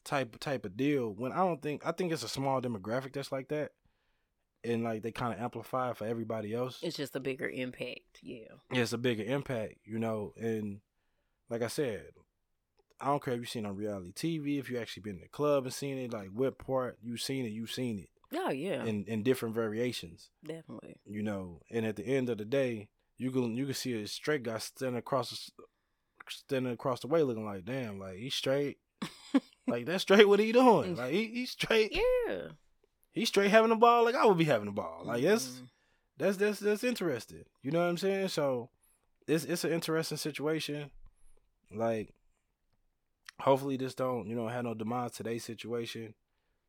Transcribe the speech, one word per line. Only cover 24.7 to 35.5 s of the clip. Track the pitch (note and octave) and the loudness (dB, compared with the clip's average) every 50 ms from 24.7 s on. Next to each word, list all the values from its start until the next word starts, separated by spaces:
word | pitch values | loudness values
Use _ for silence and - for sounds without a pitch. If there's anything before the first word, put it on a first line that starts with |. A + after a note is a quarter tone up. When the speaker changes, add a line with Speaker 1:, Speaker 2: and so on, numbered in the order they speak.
| - - C3 B2+ B2 | -8 -6 -4 -4 -4
Speaker 1:
across | A#2 - - C#3+ C3 A#2+ - | -4 -2 0 0 0 0 -2
the | - | -6
s-, | - - - - - - - _ _ _ _ _ _ _ _ _ - - - | -10 -12 -14 -18 -20 -20 -20 _ _ _ _ _ _ _ _ _ -20 -16 -14
standing | - - - - C#3 C3 B2+ B2+ A#2+ | -14 -12 -6 -2 -2 0 0 -2 -2
across | A2+ - C#3+ B2 - | -2 -2 -2 -2 -2
the | - | -2
way | B2 D#3 E3 D#3 | 2 4 4 4
looking | C3 A#2 A2 A2 | 4 2 -2 -4
like, | G#2+ G2+ F#2+ F2 | -6 -6 -8 -6
"Damn, | G2+ B2+ C3+ B2 A2 G2+ G2 | -6 -4 -4 -4 -6 -8 -8
like, | F#2+ F#2+ F#2 | -10 -10 -10
he | F#2 A#2 C#3 | -10 -8 -6
straight." | - - - C3+ C3+ C#3+ C#3+ C#3 - _ _ _ _ - | -6 -2 0 2 2 2 0 -2 -4 _ _ _ _ -12
Speaker 2:
<laughs> | - - - - - - - C4 - - _ _ - | -12 -12 -12 -14 -4 0 0 0 0 -2 _ _ -4
Speaker 1:
Like, | - B2 A#2+ A#2+ | -4 -2 -2 -2
"That's | B2+ F3 F#3+ - | -2 -2 0 4
straight, | - G3 G#3 G#3+ | 8 10 10 12
what | G3+ G3+ G3+ | 10 10 6
are | A3 | 6
you | A3 A3+ | 6 6
doing?" | B3 C4 B3+ G#3+ E3 A#2+ F#3 F3 | 8 10 10 10 8 6 2 -2
Speaker 2:
Mm. | |
Speaker 1:
Like, | A#2+ B2 B2+ D3+ | -4 -2 0 0
he, | G3+ A3+ | 0 0
he | G#3+ A3+ A#3+ B3+ | 0 -4 -6 -6
straight. | - - - - - A3+ A3 A3 G3+ D4 F4 A4+ B4+ B4+ B4 A#4 | -6 -4 -2 0 4 4 4 4 4 2 2 2 4 4 2 0
Speaker 2:
Yeah. | G#4 - F2+ - - - - _ _ _ _ _ _ _ _ _ _ | -2 -4 -4 -6 -10 -12 -18 _ _ _ _ _ _ _ _ _ _
Speaker 1:
He | - E3+ A3 | -4 -2 0
straight | - - G3 G3 G3+ | 2 4 4 6 8
having | G3 A3+ A3 A3+ | 8 8 8 8
a | A3+ | 6
ball | G#3+ A#3 A#3 A#3+ A#3+ A#3 | 8 8 8 8 8 6
like | A#3 A#3 | 6 4
I | - D4+ | 6 6
would | A3+ F#3+ | 6 8
be | E3 E3 | 6 6
having | D3+ C3+ G#2+ G#2 | 4 4 4 2
a | G#2 G2+ | 0 -4
ball. | G#2 F#2 E2 - - - | -4 -4 -6 -6 -8 -6
Like, | A2 A#2 A#2+ C3+ | -2 0 2 4
that's, | F3 G#3+ A#3 - | 4 4 4 2
Speaker 2:
Mm-hmm. | B2+ | -2